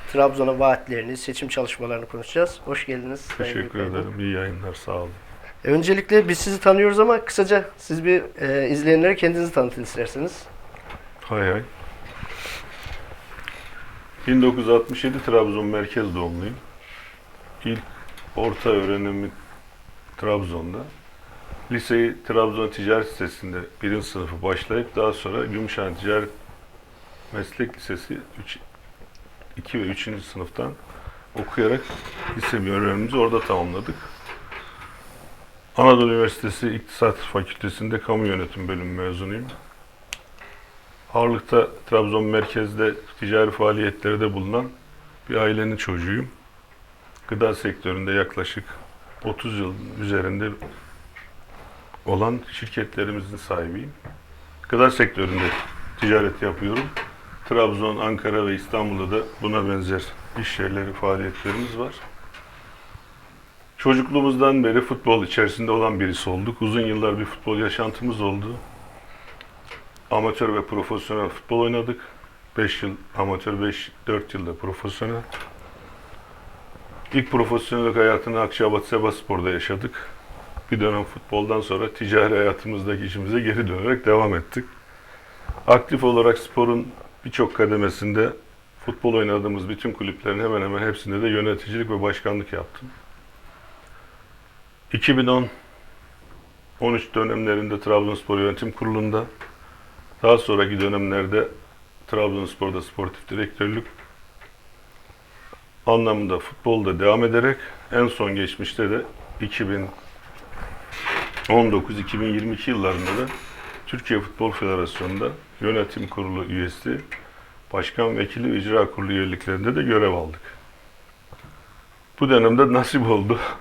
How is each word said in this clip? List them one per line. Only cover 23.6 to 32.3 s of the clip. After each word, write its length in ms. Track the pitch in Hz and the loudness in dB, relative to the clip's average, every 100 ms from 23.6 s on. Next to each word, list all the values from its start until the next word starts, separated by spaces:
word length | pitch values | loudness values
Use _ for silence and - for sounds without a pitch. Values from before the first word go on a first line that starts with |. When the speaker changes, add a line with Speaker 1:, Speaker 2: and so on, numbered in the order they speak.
| 90 - | -10 -6
Speaker 2:
birinci 240 | 101 104 95 | -2 -2 -4
sınıfı 360 | 95 82 85 | -6 -8 -4
başlayıp 540 | 95 90 - 113 120 113 | -2 -2 -2 -2 -2 0
daha 160 | 110 | 0
sonra 320 | 104 95 113 | 0 -4 -4
Gümüşhane 500 | 117 104 110 - 95 | -4 -4 -6 -4 -6
Ticaret 360 | 87 98 107 104 - - - - - - - - - - | -4 0 0 -2 -8 -18 -20 -20 -20 -20 -20 -20 -20 -12
Meslek 440 | 104 95 - 123 - | -10 -8 -6 -6 -8
Lisesi 420 | - 90 - - - - | -10 -10 -10 -12 -12 -16
üç, 140 | - - - - - - - - - - - - | -14 -16 -18 -20 -20 -20 -20 -20 -20 -20 -18 -16
iki 220 | - 120 | -8 -4
ve 40 | |
üçüncü 400 | 95 98 110 104 | -4 -6 -8 -10
sınıftan 500 | - 98 90 - - 139 - - - - - | -12 -12 -10 -8 -8 -10 -18 -18 -16 -18 -12
okuyarak 460 | 107 98 - 110 131 - - - - - | -10 -4 2 2 2 -2 -12 -12 -10 -8